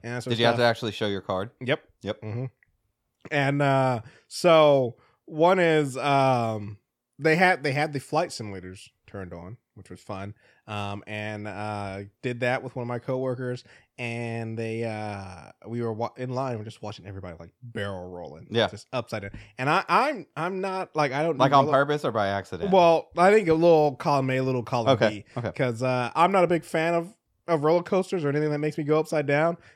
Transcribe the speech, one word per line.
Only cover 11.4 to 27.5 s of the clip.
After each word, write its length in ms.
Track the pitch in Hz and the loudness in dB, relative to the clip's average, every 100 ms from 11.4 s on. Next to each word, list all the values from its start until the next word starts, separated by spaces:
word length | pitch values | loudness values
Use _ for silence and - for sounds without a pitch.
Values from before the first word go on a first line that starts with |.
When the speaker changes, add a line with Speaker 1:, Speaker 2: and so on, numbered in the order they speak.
| 104 | -10
Speaker 1:
uh, 560 | 98 107 104 101 95 104 _ | -8 -8 -6 -8 -10 -14 _
did 180 | 123 120 | -8 -4
that 220 | 123 127 | -2 -2
with 120 | 127 | -6
one 80 | 131 | -10
of 60 | 120 | -8
my 100 | 120 | -8
coworkers, 640 | - 131 131 123 127 123 - - _ - | -6 -4 -4 -4 -6 -8 -12 -20 _ -12
and 580 | 120 117 117 117 113 113 | -8 -6 -6 -6 -6 -6
they, 280 | 113 113 | -6 -4
uh, 680 | 117 107 107 101 95 95 - - 101 | -6 -6 -8 -10 -12 -16 -20 -20 -10
we 160 | 120 | -6
were 100 | 117 | -4
wa-, 200 | 110 117 - | -4 -6 -6
in 140 | 127 | -6
line, 260 | 127 135 113 | -4 -4 -6
we're 80 | |
just 160 | 107 - | -10 -12
watching 260 | 107 98 98 | -14 -12 -14
everybody, 300 | 95 92 82 | -14 -12 -14
like, 120 | 85 _ | -18 _
barrel 460 | 123 113 101 92 90 | -14 -8 -8 -8 -12
rolling, 380 | 90 78 76 82 | -12 -14 -16 -4
Speaker 2:
Yeah. 180 | 113 104 | 0 0
Speaker 1:
just 180 | 107 - | -2 -8
upside 300 | 131 113 - | -8 -6 -10
down. 100 | 98 - - - | -10 -14 -18 -6
And 100 | 131 | 0
I, 160 | 175 - | 0 2
I'm, 400 | - 269 254 - | 2 2 -2 -10
I'm 260 | - 170 190 | -8 -6 -4
not, 340 | 190 190 180 156 | -6 -6 -6 -2
like, 160 | 147 | 0
I 100 | 135 | 0
don't 140 | 165 139 | -2 2
Speaker 2:
Like, 140 | 135 | 6
Speaker 1:
do 60 | 139 | 6
Speaker 2:
on 100 | 143 | 6
Speaker 1:
roller 180 | 139 | 4
Speaker 2:
purpose 200 | 139 147 139 | 2 0 0
or 60 | |
by 160 | 110 98 | 0 0
accident? 420 | 98 95 87 196 | 0 -4 -6 4
Speaker 1:
Well, 400 | 185 170 160 - 170 | 6 8 6 0 4
I 120 | 185 | 6
think 160 | 214 175 | 6 4
a 60 | |
little 420 | 160 175 160 151 131 | 4 6 6 6 0
column 340 | 156 143 131 | 0 0 2
A, 80 | 131 | 0
a 40 | |
little 200 | 131 127 | 0 -2
column 280 | 110 123 117 | -2 0 2
Speaker 2:
Okay, 140 | 123 107 | 4 2
Speaker 1:
B, 140 | 104 - - | 0 -10 -8
Speaker 2:
okay. 160 | 107 | -8
Speaker 1:
'cause, 300 | - 131 113 | -2 -4 -2
uh, 280 | 127 127 123 | -2 -2 -2
I'm 180 | 147 175 | 2 4
not 120 | 196 | 4
a 40 | 170 | 2
big 160 | 175 | 0
fan 300 | - 165 165 | -2 -2 0
of, 200 | 170 170 - _ _ | 0 -4 -14 _ _
of 160 | - | -2